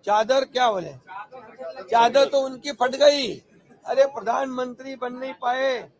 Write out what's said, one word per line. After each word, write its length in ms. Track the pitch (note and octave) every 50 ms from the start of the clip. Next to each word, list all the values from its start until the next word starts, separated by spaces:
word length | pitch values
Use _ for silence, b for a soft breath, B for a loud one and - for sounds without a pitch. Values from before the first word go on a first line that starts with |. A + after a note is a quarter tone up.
| _
चादर 400 | G3 G3+ G#3+ A3 G#3+ C4 C#4 C4
क्या 260 | - - B3 B3 A#3+
बोले, 220 | G#3+ F#3+ E3+ D#3 C3+ - _ - - - - _ - - - - - - - - - - -
चादर 420 | - A3 A#3 A#3 A#3+ - C#4 C4+
तो 160 | - - C#4
उनकी 300 | C4+ C4+ C4 B3 - C#4+
फट 180 | C#4 - B3 C4
गई। 540 | B3+ C4+ C#4+ D4 D4 C#4+ C4+ G#3+ D#3+ C3 _ _ _ _ _ _ - _ _
अरे 200 | - A#3+ C4+ C4+
प्रधानमंत्री 880 | C#4 C4 A#3 G3+ G#3+ A#3 C4 C#4 C4+ C4 B3 B3+ B3+ B3 - C4 C4+ C4+
बन 180 | A#3+ B3 B3 B3
नहीं 200 | B3+ B3+ C4+ C4
पाए 580 | - - A#3+ B3 C4 C4 C4+ C4 A#3 F3+ D3+ _ _